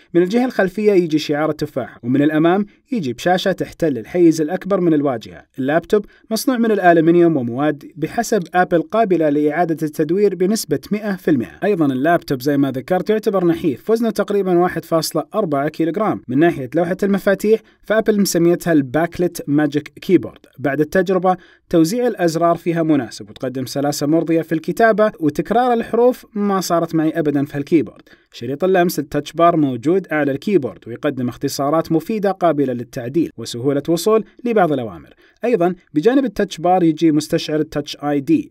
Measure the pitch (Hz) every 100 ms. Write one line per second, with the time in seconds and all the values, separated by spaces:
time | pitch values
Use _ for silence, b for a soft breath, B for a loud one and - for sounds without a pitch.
0 | B 170 180 240 254 226 190 214 208 190
1 | 170 151 151 147 156 151 147 131 107 -
2 | 117 139 147 156 165 190 208 b b 240
3 | 131 120 175 185 196 175 151 - 160 120
4 | - 180 170 156 151 185 185 196 175 151
5 | 143 120 98 80 - - 131 165 - 214
6 | - b b 220 - 247 226 196 180 165
7 | 160 175 170 147 120 120 151 143 - -
8 | 160 - 220 214 160 180 180 170 160 220
9 | 220 165 156 147 147 151 175 160 156 -
10 | 151 190 202 180 185 220 - - - 208
11 | 214 185 - 139 - - 190 185 143 127
12 | 156 170 - 135 135 143 139 127 120 180
13 | 175 214 220 196 175 160 170 120 - 226
14 | 233 208 196 202 185 170 180 165 - 165
15 | 156 160 - 214 185 139 151 - 165 165
16 | 208 107 - 131 170 147 123 160 175 185
17 | 202 196 202 196 208 220 _ b - 220
18 | 220 208 190 170 170 175 175 156 131 147
19 | 165 - 175 170 - 143 151 143 - -
20 | - 170 107 - _ - 139 139 151 190
21 | 185 185 185 185 b b b 170 160 240
22 | 247 202 170 160 170 170 175 165 160 143
23 | 110 - 104 104 127 127 123 139 143 143
24 | 147 160 156 165 156 160 - 175 226 208
25 | 214 - 147 147 165 226 254 233 - 226
26 | 247 - - 202 202 190 180 170 170 160
27 | 156 160 151 143 139 143 139 165 104 -
28 | - b b - 120 143 185 190 170 -
29 | 139 147 143 156 170 170 143 123 139 190
30 | 175 156 139 139 - 185 120 87 - 117
31 | 147 127 123 - 139 - 139 160 160 160
32 | 156 220 196 185 170 147 131 123 120 139
33 | 120 160 147 - 113 120 135 139 139 170
34 | 214 220 - b 240 214 170 135 113 165
35 | 131 _ b b 233 202 175 175 b 147
36 | 190 269 262 - 202 - 165 185 165 151
37 | 165 151 151 165 - 151 156 151 143 -
38 | 147 147 135 147 -